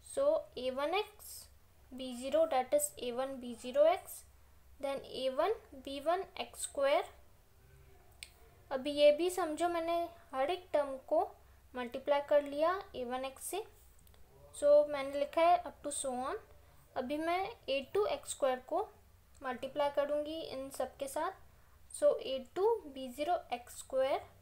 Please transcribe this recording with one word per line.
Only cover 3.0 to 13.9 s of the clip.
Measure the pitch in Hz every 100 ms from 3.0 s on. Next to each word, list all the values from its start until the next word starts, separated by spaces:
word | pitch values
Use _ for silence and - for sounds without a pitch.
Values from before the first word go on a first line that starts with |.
| 247
वन | 233 269 277
बी | 247 226
ज़ीरो | 254 254 311
एक्स, | 370 - - - - - - - -
then | 277 277 -
ए | - 262 262
वन | 349 440 - 277 269
बी | 277
वन | 285 349 370 -
एक्स | 247 -
स्क्वायर। | - - 277 311 415 - - - - - - - - - - - - - - - -
अभी | 269 269
ये | 285 294 294
भी | 349
समझो | 359 339 302 339
मैंने | 339 330 339 339 - -
हर | 262 277
एक | 359 -
टर्म | 302 277 269 -
को | 302 - - - - - 254
मल्टीप्लाई | 247 262 269 285 285
कर | 294
लिया | 285 285 320 381 392 254
ए | 240
वन | 254 262
एक्स | 262 -
से। | 359 440 - -